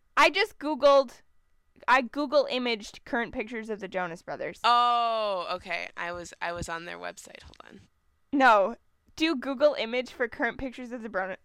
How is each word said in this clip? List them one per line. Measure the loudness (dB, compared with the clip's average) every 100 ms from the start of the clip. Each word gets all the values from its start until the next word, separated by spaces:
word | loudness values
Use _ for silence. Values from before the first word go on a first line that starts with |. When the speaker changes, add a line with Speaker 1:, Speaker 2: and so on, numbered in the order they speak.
| _ 4
Speaker 1:
I | 4
just | 4 -2 -2
Googled, | -4 4 6 6 4 -4 _ _ _ _ _ _ 2
I | 2
Google | 2 -4 0 2 2
imaged | 0 -2 -4 -6 -18
current | -6 -4 -4
pictures | -6 -8 -8 -8
of | -8
the | -6
Jonas | -6 -6 -8
Brothers. | -12 -8 -8 0
Speaker 2:
Oh, | 2 4 4 2 0 -2 -2 -4 -4
okay. | -8 -6 -8 -6 -8
I | -8
was, | -8 -12 -10
I | -8
was | -8 -8
on | -10
their | -10 -12
website. | -12 -14 -18 -20
Hold | -20 -20 -20
on. | -20 _ _ _ _ _
Speaker 1:
No. | 4 6 6 4 -2 _ _ _ -2
Do | -2
Google | 0 -4 2 2
image | 2 -2 -4 -6
for | -6 -6
current | -4 -4 -4
pictures | -10 -10 -12
of | -10
the | -6
Bro-, | -4 -4 -8